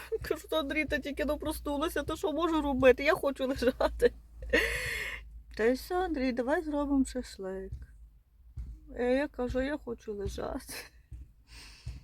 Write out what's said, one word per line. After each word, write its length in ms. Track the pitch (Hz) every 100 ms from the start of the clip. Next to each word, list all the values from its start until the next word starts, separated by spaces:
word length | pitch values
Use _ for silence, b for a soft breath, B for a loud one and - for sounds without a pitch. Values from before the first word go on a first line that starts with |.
| -
<laughs> 140 | 440
Кажу: 260 | - 302 -
«Та, 120 | 311
Андрій, 240 | 285 311
та 140 | 302 294
тільки 260 | 285 277
но 140 | 285 294
проснулася, 640 | 302 311 302 285 320 -
то 140 | 285 320
що 160 | 427
можу 300 | 294 330 320
робити? 420 | 285 262 262 247
Я 100 | 285
хочу 320 | 359 285 269 262
лежати». 680 | 269 247 - 277 - - - - - - 311 B B B B B B - - - -
Та 80 |
й 80 | 220
все: 220 | 254 - 359
«Андрій, 280 | 370 294 262
давай 300 | 247 240 320
зробимо 420 | 311 294 277 277
шашлик». 680 | 262 254 240 - 190 190 190 - - - - - _ - - - - - - 269
Е, 180 | 247
я 140 | 262 294
кажу: 320 | - 247 254
«Я 160 | 269 294
хочу 380 | - 226 -
лежати». 600 | 202 202 - - 269 - - - - _ - - - B B B B B B